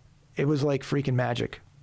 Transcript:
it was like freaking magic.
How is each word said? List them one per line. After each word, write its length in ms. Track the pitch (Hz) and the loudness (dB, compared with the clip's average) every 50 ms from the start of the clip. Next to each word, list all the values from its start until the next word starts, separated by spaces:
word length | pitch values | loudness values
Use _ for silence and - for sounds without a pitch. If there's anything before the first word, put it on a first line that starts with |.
| - - - - - - - | -20 -20 -20 -20 -20 -10 -4
it 100 | - 147 | -2 0
was 180 | 143 156 143 139 | 2 2 2 2
like 180 | 151 143 135 | 2 0 0
freaking 320 | 139 - - 143 139 135 127 | -2 -2 -2 0 0 0 0
magic. 480 | 123 123 120 123 120 110 - - - - - - - | 0 0 0 -2 -2 -4 -4 -6 -12 -18 -20 -20 -20